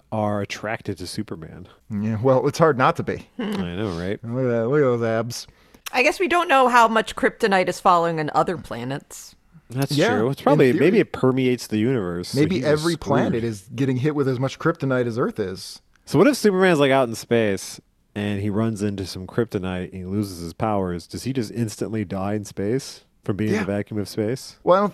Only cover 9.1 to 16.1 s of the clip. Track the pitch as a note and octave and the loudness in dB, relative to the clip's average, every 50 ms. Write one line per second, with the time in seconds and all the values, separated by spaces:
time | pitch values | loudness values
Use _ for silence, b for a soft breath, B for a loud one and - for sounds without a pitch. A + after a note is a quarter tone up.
9.1 | - - - - - _ _ _ - - _ - A#2 C3 C#3 - D3 C#3+ F3 A#3 | -20 -20 -20 -20 -20 _ _ _ -20 -20 _ -8 -4 -2 -2 0 2 2 2 4
10.1 | A#3+ - A2+ C3 C#3 - - - D3 D#3 C#3+ B2+ B2 F3+ C3+ F3+ G3+ C#3+ - - | 2 2 2 0 0 0 2 4 6 6 6 6 6 4 4 4 4 4 2 0
11.1 | - - - C3 B2+ C3+ B2+ B2+ B2 A#2+ - - A2 G#2+ G#2+ B2+ C3+ A#2 F#2 F2 | 0 0 2 2 2 4 2 2 0 0 -2 -2 0 0 2 2 0 0 -2 -2
12.1 | F2 F2+ F2 - A#2+ C3+ D#3 D#3+ F#3+ - C3 D3 D3+ D3+ D#3 E3+ E3+ - - - | -4 -6 -6 -2 0 2 2 2 2 0 0 0 0 0 0 -2 -2 -2 -2 0
13.1 | C3+ D3+ G3+ A#3 C#3+ A2+ A2+ A#2 A2 G2 - - A#2+ A#2+ C#3 C3 C3 B2 C3 D#3 | 0 2 2 0 -2 -2 -2 -4 -6 -8 -12 -10 -4 -2 0 0 0 0 0 0
14.1 | D3 D3 C#3 C3+ C3 A#2+ C3+ C3 - - - D#3 E3+ - C#3 C3+ B2+ B2+ B2 A#2+ | 2 2 0 0 0 -2 -2 -4 -4 -2 -2 -2 -2 0 -2 -2 0 0 0 -2
15.1 | A2 A#2+ D#3 A#3 - - G2+ F#2 F#2+ - - - - - _ _ _ _ _ - | -2 -2 -2 -4 -2 -4 -6 -6 -6 -10 -14 -16 -18 -20 _ _ _ _ _ 0